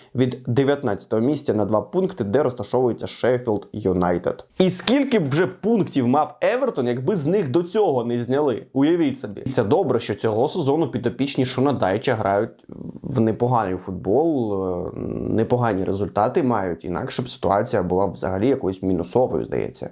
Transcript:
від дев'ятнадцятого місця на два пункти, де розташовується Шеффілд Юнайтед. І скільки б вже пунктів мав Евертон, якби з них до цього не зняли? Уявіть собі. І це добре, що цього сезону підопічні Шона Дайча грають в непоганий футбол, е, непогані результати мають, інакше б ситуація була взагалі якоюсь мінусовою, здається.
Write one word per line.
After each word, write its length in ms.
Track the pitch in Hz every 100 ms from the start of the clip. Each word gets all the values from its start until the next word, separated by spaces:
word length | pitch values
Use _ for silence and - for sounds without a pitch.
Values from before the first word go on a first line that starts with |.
| - -
від 240 | 127 127 -
дев'ятнадцятого 760 | 120 135 143 135 98 - 113
місця 320 | 120 147 -
на 120 | 107 101
два 160 | 107
пункти, 420 | 104 175 185 -
де 200 | 101 123
розташовується 640 | 143 120 101 123 127 110 -
Шеффілд 600 | - 113 123 123 101 -
Юнайтед. 720 | - 107 90 87 87 71 - - -
І 100 | 185
скільки 500 | - - 269 277 226
б 100 | 143
вже 180 | 143 180
пунктів 600 | - 196 233 156 143 120
мав 300 | 143 143 -
Евертон, 460 | 180 240 262 - 120
якби 280 | 123 131 208
з 100 | 143
них 260 | 202 156
до 120 | 147
цього 400 | 180 220 202 131
не 200 | 117 120
зняли? 420 | 117 135 147 107 -
Уявіть 460 | 131 143 175 156 -
собі. 240 | 104 98 -
І 40 |
це 140 | -
добре, 360 | 104 156 165 120
що 160 | - 104
цього 320 | 113 107 143
сезону 400 | 190 139 147 165
підопічні 580 | 117 117 - 139 - 127
Шона 280 | - 139
Дайча 420 | 120 95 104 - 113
грають 360 | 98 101 117 - - - - - -
в 60 | 127
непоганий 580 | 110 104 120 123 101 92
футбол, 760 | - 95 92 113 165 147 113
е, 380 | 98 92 90 85 - - 57 -
непогані 540 | 101 110 123 120 95
результати 600 | 90 98 101 - 110 127
мають, 420 | 131 113 95 85 -
інакше 360 | 87 131 -
б 80 | 127
ситуація 540 | - 90 98 113 110
була 220 | 90 90 98
взагалі 420 | - 82 95 120
якоюсь 360 | 135 90 95
мінусовою, 600 | 95 90 - - 127 82 58
здається. 440 | 64 50 - -